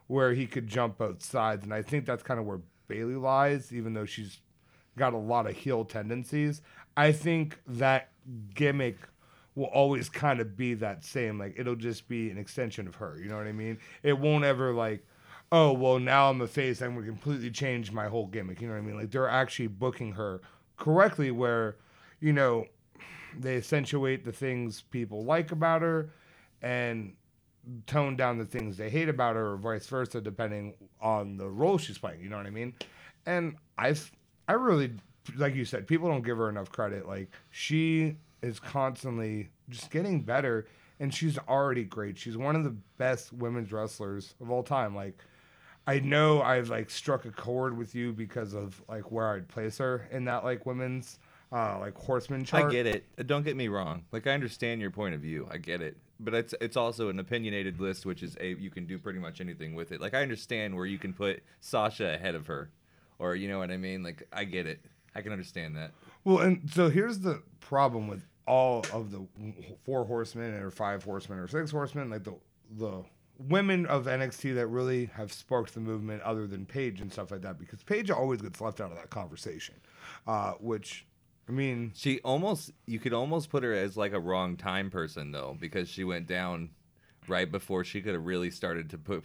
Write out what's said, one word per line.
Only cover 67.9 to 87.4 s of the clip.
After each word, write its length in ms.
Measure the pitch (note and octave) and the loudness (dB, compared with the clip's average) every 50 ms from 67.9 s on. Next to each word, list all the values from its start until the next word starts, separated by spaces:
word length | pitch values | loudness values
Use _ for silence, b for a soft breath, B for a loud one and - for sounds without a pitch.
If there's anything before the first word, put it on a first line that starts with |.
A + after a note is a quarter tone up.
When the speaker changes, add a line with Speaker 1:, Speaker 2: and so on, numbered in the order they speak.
| A#2+ A2 G#2+ | 4 0 -4
Speaker 1:
with 160 | G#2 G2 F#2 - - _ _ _ | -4 -6 -8 -10 -14 _ _ _
all 400 | - B2+ C3 C3 B2+ B2 A#2 - - G#2 | 4 6 6 6 6 4 2 0 -2 -4
of 180 | A#2 A2+ G2+ | -4 -4 -6
the 160 | G2+ G2 F#2+ F2+ - | -8 -10 -12 -12 -14
w-, 180 | G#2 G#2+ G#2+ G2+ - E2+ - - - _ | -12 -12 -12 -12 -12 -14 -16 -18 -10 _
four 220 | B2+ C3+ B2+ A2+ | -2 -2 0 0
horsemen 480 | G2+ A#2+ A#2 A2+ A2+ - A#2 A#2 A2+ G#2+ | 0 0 -2 -2 -4 -6 -6 -6 -6 -4
or 160 | G2+ G2 F#2+ | -6 -6 -6
five 340 | F#2 - G#2+ G2+ G2+ F#2+ F#2 | -4 -4 -2 -2 -2 -4 -4
horsemen 360 | G#2 G2 G2 - - G2 F#2 | -6 -6 -6 -6 -8 -8 -8
or 80 | F2+ | -6
six 240 | F2+ C3+ D#3+ D#3+ D3 | -4 -4 -4 -2 -2
horsemen, 400 | D3+ D3+ C#3 - - D3 C3+ A#2+ | -2 -2 -4 -4 -4 -6 -6 -6
like, 120 | G#2+ G#2+ F#2 | -6 -8 -8
the, 120 | G#2 F2+ D#2+ - _ _ _ _ G#2+ A2 | -10 -12 -14 -16 _ _ _ _ -14 -8
the 260 | G#2+ A2+ G#2 F#2+ F#2 F2+ - - _ _ _ _ | -6 -6 -4 -6 -8 -10 -14 -18 _ _ _ _
women 500 | - C3 C#3 E3+ G3 G3 F#3+ F#3+ F3+ E3+ | -10 -2 2 2 4 4 4 2 2 2
of 200 | B2+ C#3+ C#3 B2 | 2 2 0 0
N 140 | C3 B2+ C3 | 0 0 0
X 160 | C3 B2+ B2+ | -2 -2 -4
T 140 | - - C3+ | -4 -4 -2
that 160 | B2+ B2 A#2+ | 0 0 0
really 380 | A2+ A#2 B2+ B2+ B2+ B2+ B2 A#2+ | 0 0 0 0 2 0 0 -2
have 260 | G#2+ - A2 G#2+ G2 - | -2 -6 -8 -10 -10 -10
sparked 400 | - - - C3 A#2+ A2 - - | -12 -4 0 0 0 0 -2 -6
the 60 | A2+ | -6
movement 420 | A2 A2 A2 G#2+ G#2+ G#2+ G#2+ G#2 | -4 -4 -4 -4 -4 -6 -6 -4
other 240 | F2 A2 A2+ A2 G#2+ | -4 -4 -2 -2 -4
than 200 | G2 G2 F#2+ G2 | -6 -6 -8 -8
Paige 360 | - - C#3 C3+ A#2+ G2 F#2 | -6 -4 -4 -2 -2 -4 -6
and 100 | G#2 F#2+ | -8 -8
stuff 200 | - A2 F#2+ F2+ | -8 -8 -8 -8
like 100 | G2+ F#2 | -8 -8
that, 160 | F#2 F#2+ F2+ | -8 -8 -10
because 240 | D2+ F2+ - - - - | -10 -12 -14 -16 -10 -4
Paige 280 | - G#3 A3 A3+ G3 | -2 -2 0 0 0
always 300 | - A#2 C3 C3+ B2+ G#2+ | 2 2 2 2 0 -2
gets 200 | G2+ G2 F2+ - | -4 -8 -8 -6
left 180 | G#2+ A2+ - - | -6 -6 -4 -6
out 120 | G#2 F2 | -8 -8
of 60 | E2+ | -8
that 120 | E2+ - - | -12 -14 -10
conversation, 640 | - G#2+ F#2 D#2+ D#2+ - - G2 D#2+ E2 - - - - B B B B B B B B B | -8 -8 -8 -8 -10 -12 -10 -10 -10 -10 -12 -14 -16 -20 B B B B B B B B B
uh, 260 | A#2 A2 G#2 G2+ G2 F2 | -2 0 0 0 -2 -4
which, 520 | - G#2 A#2 A2+ G#2 - - - - - _ _ _ _ _ _ _ _ | -4 -4 -2 -2 -2 -4 -8 -14 -14 -16 _ _ _ _ _ _ _ _
I 40 | - | -4
mean 400 | B2 C3+ C#3 C3+ B2 A#2 A#2+ A2 F#2+ | -2 0 0 0 0 -2 -4 -6 -6
Speaker 2:
She 240 | - - C#3+ C3 - | -2 0 0 0 0
almost, 500 | - B2+ B2+ D#3 F3+ G#3+ F#3+ D3 - - - _ _ | 0 0 2 2 2 2 0 -2 -4 -8 -16 _ _
you 140 | A#2+ A2+ A2 | -6 -6 -4
could 140 | - B2 A#2+ | -2 0 0
almost 360 | A#2 C3 D3 D#3+ E3 D3+ - | 0 2 2 0 0 0 0
put 140 | - C#3 B2 | 0 0 2
her 100 | A#2 A2 | 2 2
as, 240 | F#2+ G2 G2+ F#2+ | 2 2 0 0
like, 160 | G#2+ G#2 G2+ G#2 | 0 0 0 0
a 60 | F#2 | 0
wrong 380 | E2 F2+ F#2 F#2 F#2 F2+ F2+ | 0 2 2 2 2 0 -2
time 320 | F2+ - F#2+ F#2 F#2+ G2 G2 | -4 -2 -2 -2 -2 -2 -2
person, 420 | F#2+ F2+ D#2+ D2+ - E2 D2 C#2+ | -2 -4 -4 -4 -6 -8 -8 -8
though, 260 | C#2+ C#2+ C2 C2+ D2+ D2+ | -6 -6 -6 -8 -8 -8
because 300 | E2+ D#2+ G#2 F#2+ F2+ - | -8 -4 -2 -4 -4 -4
she 140 | - F#2+ F#2+ | -4 -4 -4
went 240 | F2+ F2 E2+ F2 | -4 -4 -4 -4
down 420 | E2 F2+ F2+ F2+ F2+ F2 E2+ E2 E2 - _ _ _ b b b b b b - | -2 -2 -2 -2 -2 -4 -4 -6 -8 -12 _ _ _ b b b b b b -6
right 240 | - F#2 F2+ | -2 0 0